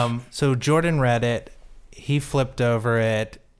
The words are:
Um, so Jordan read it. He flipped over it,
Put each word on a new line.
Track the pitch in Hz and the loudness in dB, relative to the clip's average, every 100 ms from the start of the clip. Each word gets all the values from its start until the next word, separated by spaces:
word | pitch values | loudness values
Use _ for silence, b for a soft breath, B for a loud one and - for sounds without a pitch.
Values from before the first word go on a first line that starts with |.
Um, | 120 120 - | 0 -2 -8
so | - 143 | -2 0
Jordan | 127 143 156 170 156 | 0 2 2 2 2
read | 127 120 | 2 2
it. | 120 117 - - - - - | 0 -2 -6 -20 -20 -20 -20
He | - - 143 | -12 -2 -2
flipped | 139 143 127 - | 0 -2 -2 0
over | 120 117 117 117 | 0 0 0 0
it, | 110 107 110 - _ | 2 0 -4 -10 _